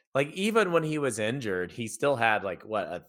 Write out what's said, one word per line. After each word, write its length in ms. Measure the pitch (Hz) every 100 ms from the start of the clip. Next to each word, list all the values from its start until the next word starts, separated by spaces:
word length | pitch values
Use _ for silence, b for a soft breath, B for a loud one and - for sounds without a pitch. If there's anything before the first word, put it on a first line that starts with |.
| _
Like, 160 | 135 147
even 360 | 180 202 226 190
when 100 | 170
he 160 | 156 156
was 200 | 139 110
injured, 540 | 107 135 110 90 90
he 160 | - 113
still 260 | - 143 131
had, 280 | 113 107
like, 180 | 95 85
what, 220 | 104 107 80
a 140 | 87